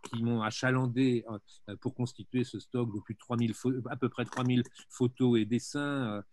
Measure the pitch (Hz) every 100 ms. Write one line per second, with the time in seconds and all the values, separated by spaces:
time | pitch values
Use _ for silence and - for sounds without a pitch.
0 | - 117 117 117 107 - 131 131 127 120
1 | 131 120 113 107 - - - 98 120 -
2 | 120 - 101 127 117 104 - 123 120 101
3 | - 107 - 117 117 - 127 131 - 120
4 | 120 - 113 - 127 123 - - - -
5 | 123 - 127 117 107 117 - 147 143 139
6 | 117 104 -